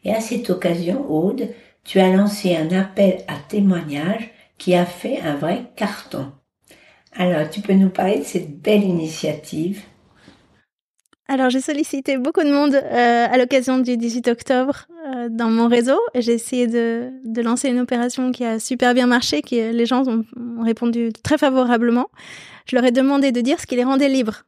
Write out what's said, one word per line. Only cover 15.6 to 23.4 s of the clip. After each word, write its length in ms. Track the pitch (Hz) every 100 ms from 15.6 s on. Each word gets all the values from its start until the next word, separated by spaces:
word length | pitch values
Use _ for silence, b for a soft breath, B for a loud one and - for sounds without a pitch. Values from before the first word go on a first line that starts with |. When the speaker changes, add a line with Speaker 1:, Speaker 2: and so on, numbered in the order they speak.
| 233
Speaker 2:
réseau. 320 | 240 233 311 466 247
J'ai 180 | 233
essayé 320 | 233 - 247 240
de, 460 | 233 233 233 247 262
de 180 | 254 226
lancer 260 | 233 247 277
une 100 | 247
opération 520 | 247 240 247 254 254
qui 120 | 247
a 160 | 233 220
super 360 | - 254 247 247
bien 100 | 247
marché, 380 | 247 - 302
qui, 140 | - 240
les 280 | 226 233 233
gens 220 | 247 262
ont, 180 | 226 220 - 240 233
ont 60 |
répondu 480 | 226 226 240 233 233 220
très 140 | - 302
favorablement. 680 | 285 262 247 240 240 240 370 B B B B B -
Je 100 | 254
leur 100 | 254
ai 60 |
demandé 400 | 240 269 277 277
de 100 | 240